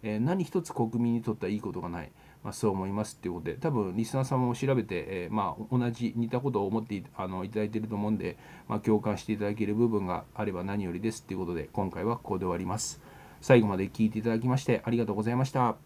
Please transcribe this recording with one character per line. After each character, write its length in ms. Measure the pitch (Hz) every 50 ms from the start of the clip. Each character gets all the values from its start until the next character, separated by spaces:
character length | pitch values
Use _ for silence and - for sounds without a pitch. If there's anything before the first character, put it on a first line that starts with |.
| -
え 140 | 110 107 107
ー、 20 |
何 240 | 117 147 180 190 175
一 180 | - - 190 165
つ 100 | - -
国 180 | - 120 110 113 117
民 120 | 120 117 117
に 100 | 117 113
と 100 | - 107
っ 40 |
て 100 | - -
は 40 | 92
い 60 | 104
い 40 | 104
こ 120 | 110 107 -
と 80 | 90
が 80 | 87 90
な 160 | 85 85 76
い。 80 | - - - - - - - -
ま 60 | 104
あ、 20 | 101
そ 160 | - - 110
う 20 |
思 160 | 95 95 92
い 60 | 95 98
ま 120 | 104 107
す 120 | 107 - -
っ 20 |
て 60 | -
い 60 | 90 87
う 20 |
こ 60 | 87
と 60 | 80
で、 80 | 85 80
多 180 | 127 139 165 143
分 240 | 117 104 95 90
リ 80 | 104 117
ス 100 | - -
ナ 60 | 131
ー 40 | 135
様 220 | 131 139 127 127
も 80 | 120 120
調 180 | - - 135 135
べ 80 | 123 104
て、 200 | - 95 87 - -
え 200 | 95 92 87 82
ー、 60 | 104
ま 220 | 107 101 90 76 -
あ、 180 | 110 - 131
同 140 | 127 120 120
じ 220 | 113 - 120 117 -
似 140 | 120 117 113
た 100 | 120 123
こ 140 | 131 139 123
と 100 | 104 101
を 40 | 98
思 120 | 104 113
っ 60 | 110
て 80 | - 104
い-、 80 | 98 - - -
あ 100 | - 95
の、 160 | 92 92 92 92
い 60 | 104
た 80 | 107
だ 80 | 107 107
い 60 | 104
て 80 | 107 110
い 40 | 107
る 60 | 110
と 80 | 113
思 100 | 104 104
う 40 | 107 110
ん 60 | 98
で、 200 | 90 87 85 - - - - - - -
ま 80 | 110
あ、 40 | 110
共 200 | - - 110 104
感 180 | - 110 104 95
し 60 | -
て 80 | - 107
い 40 |
た 100 | 104 104
だ 80 | 101 101
け 100 | 107 110
る 80 | 98 104
部 140 | 110 120 117
分 180 | 110 104 98
が 180 | 90 90 78 73 - -
あ 120 | - 107
れ 80 | 104 95
ば 100 | 87 90
何 220 | 98 101 104 98
よ 80 | 90 85
り 80 | 90
で 100 | 104 113
す 120 | 107 - -
っ 20 |
て 100 | - 98
い 20 |
う 40 | 92
こ 60 | 92
と 80 | 85 87
で、 140 | 82 73 - -
今 180 | - 101 92
回 140 | - 90 90
は 140 | 110 117 113
こ 40 | -
こ 160 | - 101 92
で 60 | 92
終 60 | 90
わ 60 | 87
り 80 | 87 92
ま 140 | 87 95 107
す。 240 | - - - - - - - - - - - -
最 220 | - - 135 123 110
後 40 |
ま 100 | 104 98
で 120 | 92 98 98
聞 180 | - - 113
い 40 | 107
て 100 | - 110
い 20 | 107
た 80 | 117
だ 80 | 113 113
き 80 | 117
ま 100 | 123 127
し 80 | 131 -
て 180 | - 120 - -
あ 60 | 120
り 80 | 117 117
が 80 | 117
と 80 | 104 101
う 20 |
ご 80 | 101 107
ざ 80 | 113 120
い 20 |
ま 100 | 123 131
し 60 | 131
た。 260 | - 135 123 117 107 - -